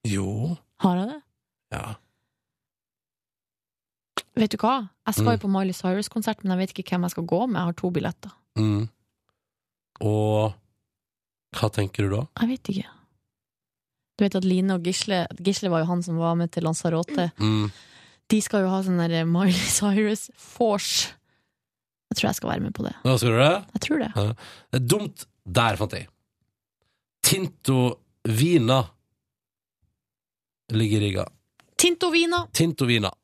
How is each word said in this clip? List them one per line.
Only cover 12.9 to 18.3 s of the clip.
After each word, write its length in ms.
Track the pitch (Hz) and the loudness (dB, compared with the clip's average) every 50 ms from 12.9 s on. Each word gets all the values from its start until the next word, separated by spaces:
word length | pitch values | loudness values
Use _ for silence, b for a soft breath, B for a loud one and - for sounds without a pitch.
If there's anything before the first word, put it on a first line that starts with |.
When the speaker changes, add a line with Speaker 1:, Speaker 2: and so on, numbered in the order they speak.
| - _ _ _ _ _ _ _ _ _ _ _ _ _ _ _ _ _ _ _ _ _ _ _ _ - | -16 _ _ _ _ _ _ _ _ _ _ _ _ _ _ _ _ _ _ _ _ _ _ _ _ 0
Speaker 2:
Du 40 | 208 | 0
vet 100 | 196 - | 2 2
at 80 | 190 185 | 0 0
Line 300 | 185 180 185 190 196 190 | 2 2 2 2 0 0
og 80 | 180 165 | 0 -2
Gisle, 380 | 175 185 - - 214 196 180 170 - - - | -2 -2 -2 -2 0 0 -2 -2 -4 -8 -2
Gisle 300 | 175 196 196 - 208 185 | -2 0 0 0 0 0
var 100 | 170 160 | 2 2
jo 100 | 160 170 | 2 0
han 140 | 180 175 175 | 0 -2 -2
som 140 | 175 165 | -2 -2
var 180 | 165 165 165 170 | 0 0 0 0
med 160 | 170 170 165 | 0 -2 -2
til 120 | - 170 170 | -4 -2 -2
Lanzarote. 680 | 160 165 - - 170 160 160 175 - 294 190 175 170 - - | -2 -2 -2 -2 -2 0 0 -2 -2 -2 -2 -2 -4 -4 -2
Speaker 1:
Mm. 300 | 104 107 107 107 107 107 B B B B B B B B B B B | 0 0 0 0 -2 -4 B B B B B B B B B B B
Speaker 2:
De 120 | _ | _